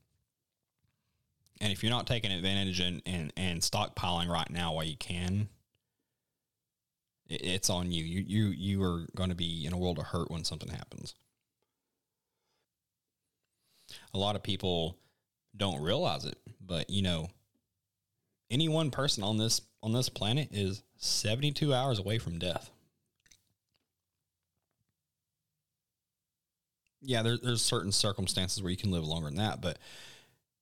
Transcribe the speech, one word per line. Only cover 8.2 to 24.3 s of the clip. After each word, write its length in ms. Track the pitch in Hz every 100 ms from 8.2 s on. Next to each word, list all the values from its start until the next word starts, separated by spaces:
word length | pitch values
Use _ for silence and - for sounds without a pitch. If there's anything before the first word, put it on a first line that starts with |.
| 92
you, 200 | 104 104
you 320 | 82 98 98
are 240 | 92 85 82
gonna 220 | - 92 87
be 300 | 85 82 73
in 80 |
a 40 | 90
world 220 | 90 78
of 60 | 76
hurt 260 | 87 80
when 140 | 82 82
something 240 | 78 -
happens. 460 | - - - - - _ _ _ _ _ _ _ _ _ _ _ _ _ _ _ _ _ _ _ _ _ _ _ _ _ _ - - -
A 40 | 95
lot 200 | 101 104
of 60 |
people 540 | - 95 95 85 80 - _ _ _ _ _ 104
don't 240 | 98 71
realize 420 | 78 147 170 73
it, 140 | 73 - - - 92
but, 240 | 85 -
you 120 | 101
know, 260 | 95 85 85 - _ _ _ _ _ _ _ _ _ _ _
any 200 | 123 160
one 200 | 160 156
person 320 | 117 135 -
on 160 | 101 110
this, 240 | 113 - - _
on 80 | 113
this 160 | 120 123
planet 400 | - 101 135 143
is 320 | 104 95 98 _ _
seventy-two 760 | - - 104 117 147 139 151
hours 260 | 127 139 107
away 200 | 98 113
from 200 | - 82
death. 300 | 87 - - - _ _ _ _ _ - _ _ _ _ _ _ _ _ _